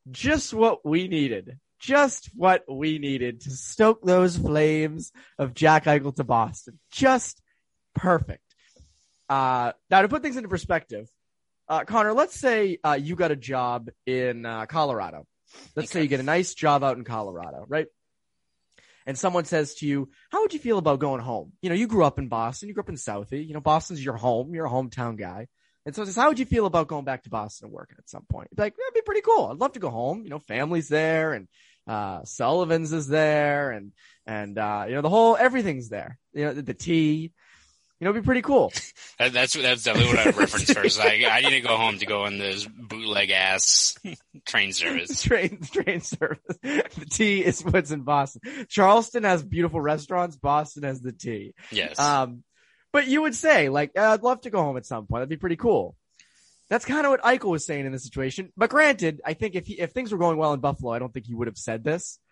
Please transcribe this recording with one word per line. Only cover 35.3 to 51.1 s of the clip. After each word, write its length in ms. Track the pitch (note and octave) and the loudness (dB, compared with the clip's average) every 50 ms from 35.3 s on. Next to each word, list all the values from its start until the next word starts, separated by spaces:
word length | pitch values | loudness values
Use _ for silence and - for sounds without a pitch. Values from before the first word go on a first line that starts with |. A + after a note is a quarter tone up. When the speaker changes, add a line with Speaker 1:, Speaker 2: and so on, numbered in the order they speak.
| A3+ | 6
Speaker 1:
everything's 520 | - A#3 B3+ B3 C4 G#3+ F#3+ D3 C3 A#2+ A2+ | 6 4 4 4 2 -2 -2 -2 -4 -6 -8
there. 300 | G#2+ G2+ - - B2 - _ _ - | -10 -10 -10 -10 -14 -18 _ _ -6
You 120 | D3 D3 | -4 -4
know, 80 | D3+ C3 | -4 -4
the, 80 | C#3+ C#3 | -6 -8
the 120 | - A2 | -10 -10
tea, 580 | - - E3+ E3+ E3 D#3 D3+ D3+ D#3+ D#3+ E3 _ _ _ _ _ _ _ _ _ _ _ _ _ - | -8 -4 0 2 2 4 2 2 0 -4 -8 _ _ _ _ _ _ _ _ _ _ _ _ _ -6
you 60 | E3+ | -2
know, 60 | F#3+ | -2
it'd 120 | G#3 A#3 G#3 | -2 0 2
be 40 | |
pretty 160 | A#3+ B3+ B3+ G3+ | 2 0 0 2
cool." 300 | D4 C#4 B3 C#3 F#2+ - | 4 4 4 4 4 0
Speaker 2:
<laughs> 60 | - - - - - - - - - | -6 -12 -12 -18 -20 -20 -16 -4 0
That, 160 | A#2+ B2+ B2 | 0 0 2
that's, 180 | B2 B2+ C3 - | 2 2 2 0
that's 300 | D#3+ C3 B2+ B2+ A#2+ A2+ | 0 2 0 0 2 0
definitely 300 | A#2+ G#2+ - A#2+ A#2+ - | 0 4 4 4 4 4
what 40 | - | 4
I 60 | A2 - | 6 4
would 60 | - - | 6 4
reference 340 | D4+ - - G#2 - - C4 | 2 2 2 -2 2 2 2
Speaker 1:
<laughs> 0 | |
Speaker 2:
first. 260 | G#3 G3+ - - - | 4 4 2 2 4
I, 280 | G#2+ - G#2+ G#2+ A#2+ | 4 4 4 4 4
I 140 | A#2 A2 B2 C3 | 4 4 4 4
need 80 | C#3 | 4
to 100 | C3+ C3+ | 2 2
go 160 | A#2+ A#2+ A2+ | 2 2 2
home 220 | A2+ A2+ A2+ G#2 F#2+ | 2 2 0 0 -2
to 80 | G#2+ | -4
go 160 | G#2 G#2+ G2+ G2+ | -4 -2 -2 -2
on 140 | G#2 G2+ G2 | -2 -4 -4
this 260 | G2 G2 F#2+ G2+ G#2 | -4 -4 -4 -6 -8
bootleg 640 | G#2+ A2 A#2+ A#2+ G#2+ G#2+ A2 A2+ G#2+ G#2 G2+ G2+ G2 | -12 -14 -18 -16 -12 -12 -8 -6 -2 0 0 2 2
ass 720 | G2 F#2+ F#2 F#2+ F#2+ F#2+ - - - - - - - - - G3 D#3 - _ | 2 2 2 2 2 0 2 2 2 2 2 0 -2 -6 -12 -14 -14 -14 _
<laughs> 240 | _ _ C#3+ - | _ _ -18 -12
train 260 | - - A2+ G2 F#2+ F#2 | -4 0 0 0 0 -2
service. 500 | - - - - - F2 F2+ C4 - - | -4 -4 -2 -2 -4 -6 -6 -6 -4 0
Speaker 1:
<laughs> 20 | |
Train, 360 | - B3 G#3 F3+ F#3 G3+ F#3 | 2 2 2 2 0 -4 -6
train 400 | E3+ - - G4 - - F#3+ F3 | -12 -6 -4 -4 -2 -2 -4 -4
service. 400 | - - - - D#3+ C#3+ D3+ - _ - F3 - - | -6 -8 -8 -4 -4 -4 -4 -6 _ -12 -12 -10 -8
The 440 | C4 D4 D4 - - - - - - | -6 -2 -2 -2 -4 -6 -14 -12 -8
tea 340 | - - A3 G#3 G3+ G3 F3+ | -2 0 2 2 2 2 2
is 180 | F3 - - - | 0 0 0 -2
what's 280 | F3+ - F#3+ D#3+ C#3+ | 0 0 0 0 0
in 100 | D#3 D3 | -6 -6
Boston. 400 | B2+ C3+ D3 C#3 C#3 C#3 - - - A#3+ D4 C#4 A#3 - | -2 0 0 0 0 -2 -6 -14 -16 -14 -12 -12 -12 -6
Charleston 540 | - - G3+ F#3+ G#3+ A#3 A3 - - A#3+ G#3+ | 0 4 6 6 6 6 4 2 -4 -2 2
has 180 | G3+ F#3 E3 C#3+ | 2 2 0 0
beautiful 340 | G3 F3 E3 E3+ E3+ D#3 E3 | -4 -2 0 0 0 0 -2
restaurants. 580 | C#3+ D3 D3+ D3+ D3 - F#3 F3+ F3 F3 D3+ | -2 -2 -2 -2 -4 -4 -2 -2 -2 -4 -6
Boston 480 | C3+ - C#3+ C#3+ D3+ D3+ D3 - D3 C#3+ | -6 -2 0 0 0 0 -2 -8 -8 -6
has 180 | C#3 C3 B2 A#2+ | -6 -6 -6 -8
the 100 | B2+ | -12